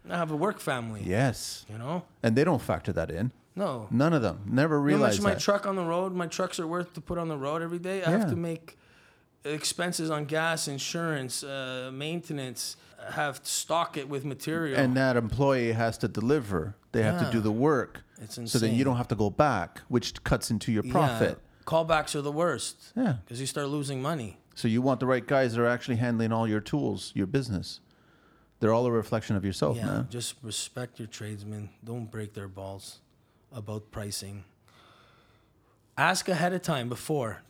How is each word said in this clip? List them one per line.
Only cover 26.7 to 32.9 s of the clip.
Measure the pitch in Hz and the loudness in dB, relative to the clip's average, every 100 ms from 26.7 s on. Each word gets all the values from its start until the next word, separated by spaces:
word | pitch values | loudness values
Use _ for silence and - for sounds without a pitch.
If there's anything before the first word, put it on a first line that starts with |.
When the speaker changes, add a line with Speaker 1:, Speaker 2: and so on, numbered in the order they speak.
| 151 131 98 - | -2 0 -2 -4
Speaker 2:
your | - 95 | -2 0
business. | 139 123 95 92 - _ _ _ _ _ _ _ _ | 0 0 -2 -4 -12 _ _ _ _ _ _ _ _
They're | 110 | 4
all | 113 123 | 4 4
a | |
reflection | 117 101 113 - 101 | 2 2 -2 0 0
of | 98 | 0
yourself, | 92 76 117 | 0 0 0
Speaker 1:
Yeah, | 98 | -2
Speaker 2:
man. | 98 127 | -2 -4
Speaker 1:
just | 120 113 - | -6 -8 -10
respect | 113 104 - - 123 - | -8 -8 -8 -8 -10 -10
your | 110 | -14
tradesmen. | - 107 107 104 107 104 - | -10 -10 -10 -10 -10 -10 -14
Don't | 113 120 113 | -10 -8 -8
break | 110 107 | -8 -10
their | 104 98 | -10 -12
balls | 95 95 98 - | -10 -10 -10 -14